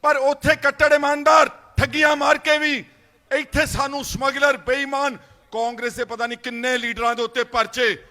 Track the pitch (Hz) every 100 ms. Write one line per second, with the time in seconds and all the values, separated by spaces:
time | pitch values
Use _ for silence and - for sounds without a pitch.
0 | 294 294 269 285 285 311 285 277 302 294
1 | 285 294 294 311 294 - - - 277 294
2 | 302 294 285 302 311 302 302 269 - _
3 | _ _ _ 277 294 285 302 - 277 285
4 | 262 - 269 269 285 262 208 262 277 277
5 | 277 214 _ _ _ 220 233 233 240 208
6 | 240 226 233 240 254 233 247 247 233 226
7 | 233 233 226 247 233 240 220 247 240 180
8 | -